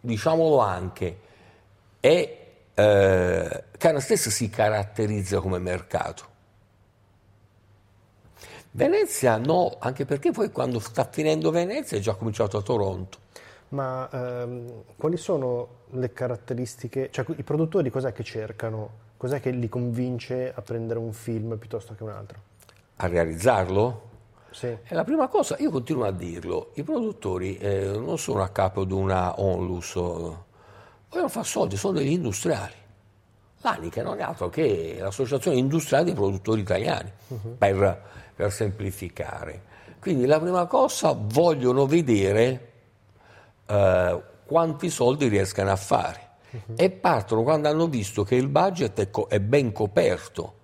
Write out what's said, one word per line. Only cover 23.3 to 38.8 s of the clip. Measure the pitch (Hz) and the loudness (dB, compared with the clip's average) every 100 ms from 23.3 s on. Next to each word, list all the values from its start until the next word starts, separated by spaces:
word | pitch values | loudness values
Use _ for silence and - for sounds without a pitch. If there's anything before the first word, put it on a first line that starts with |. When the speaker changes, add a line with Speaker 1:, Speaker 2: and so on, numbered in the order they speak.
| 82 107 110 92 95 117 110 - - - _ - | 2 4 4 4 2 2 -2 -16 -20 -20 _ -20
Speaker 2:
Sì. | - 123 113 | -10 -10 -10
Speaker 1:
È | - | -6
la | 170 | -4
prima | 190 311 262 | 0 0 2
cosa, | 415 - - | 0 0 -2
io | 294 | -2
continuo | 151 120 147 | -2 -2 -2
a | 107 | -2
dirlo, | 95 87 85 87 87 - | -4 -8 -8 -4 -6 -6
i | - | -10
produttori, | 151 302 220 - 101 92 92 92 | -4 -2 -2 -4 -4 -4 -4 -4
eh, | 101 98 98 | -2 -2 -2
non | 104 139 165 | -4 -4 -4
sono | - 110 | -2 0
a | 92 | 0
capo | - 95 98 | 2 0 0
di | 95 | -2
una | 95 95 92 90 - | 0 2 2 0 0
onlus, | 98 90 90 90 85 90 | 0 0 -2 -6 -6 -4
eh, | 87 85 82 82 92 _ - - - _ _ | -4 -4 -8 -12 -18 _ -20 -20 -20 _ _
vogliono | 349 339 | -4 -4
fare | 226 - | -4 -6
soldi, | 220 151 98 | -2 -2 0
sono | 196 180 | -2 0
degli | 139 | 0
industriali. | 175 143 95 170 127 98 - - - _ _ _ _ _ _ | 0 -2 -2 -2 -2 -4 -14 -20 -20 _ _ _ _ _ _
l'anica | 254 - 165 - | -4 -4 -6 -6
non | 139 - | -6 -6
è | |
altro | - 170 90 | -6 -6 -6
che | 147 151 95 82 - | 0 0 0 -4 -6
l'associazione | 95 98 123 135 180 131 | -8 -4 -2 -2 0 2
industriale | 135 160 156 139 170 | 2 0 2 2 2
dei | |
produttori | 131 98 98 101 110 | 0 0 0 0 -2
italiani, | 98 92 117 - 98 - - | 0 -2 0 -2 -6 -16 -14
Speaker 2:
Mhm. | 123 107 123 | -12 -12 2
Speaker 1:
per, | 101 98 98 - - - - | 2 4 2 2 -10 -20 -20
per | - 101 | -4 -4
semplificare. | 98 107 95 | -2 -4 -4